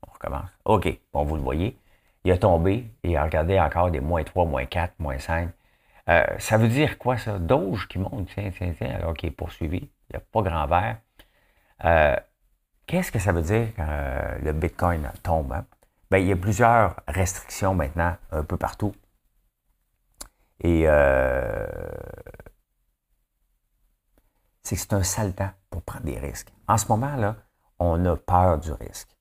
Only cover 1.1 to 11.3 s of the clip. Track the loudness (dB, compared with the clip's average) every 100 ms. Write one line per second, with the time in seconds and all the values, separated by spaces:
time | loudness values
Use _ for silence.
1.1 | -4 -2 -2 -2 -2 -2 -6 _ _ _
2.1 | _ 2 4 4 4 4 0 -4 -8 -2
3.1 | 0 2 0 2 2 2 2 0 0 -2
4.1 | -2 -2 -2 0 0 -4 -4 -4 _ -8
5.1 | -6 -4 -2 -2 -8 _ _ _ _ 2
6.1 | 4 4 -2 0 4 4 4 0 0 -2
7.1 | -2 -4 -4 2 2 2 -4 -6 -6 -6
8.1 | -6 -8 -6 -8 -4 -6 -4 -6 -4 -4
9.1 | -4 -6 -6 -10 -6 -4 -4 -8 _ _
10.1 | -14 -6 -2 -2 -2 0 0 0 -6 _
11.1 | _ -20